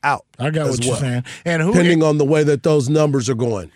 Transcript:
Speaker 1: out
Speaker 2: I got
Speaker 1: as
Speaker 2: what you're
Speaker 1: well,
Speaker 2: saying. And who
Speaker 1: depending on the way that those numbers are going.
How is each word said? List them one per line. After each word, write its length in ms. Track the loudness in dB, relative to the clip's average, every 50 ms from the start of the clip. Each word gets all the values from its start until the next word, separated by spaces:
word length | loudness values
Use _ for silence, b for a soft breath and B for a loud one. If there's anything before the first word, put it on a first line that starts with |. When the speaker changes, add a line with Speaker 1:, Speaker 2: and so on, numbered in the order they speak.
| -4
Speaker 1:
out 200 | -2 -2 -2 -6 _ _ -6
Speaker 2:
I 140 | -6 -4
got 160 | -2 -2 -2 -2
Speaker 1:
as 40 | -2 -2
Speaker 2:
what 60 | -2
you're 60 | -2
Speaker 1:
well, 80 | -2 -2
Speaker 2:
saying. 220 | -4 -4 -4 -4 -6 B B B B
And 160 | -4 -2 0 0
who 80 | 2
Speaker 1:
depending 320 | 2 4 4 4 4 2 2
on 140 | 2 2 2
the 60 | 2
way 180 | 2 2 2 2
that 180 | 2 0 0
those 280 | 0 2 2 2 2 2
numbers 380 | 2 2 2 2 0 0 -2 -2
are 40 | -2
going. 360 | -2 -2 -2 -4 -4 -8 -10 -12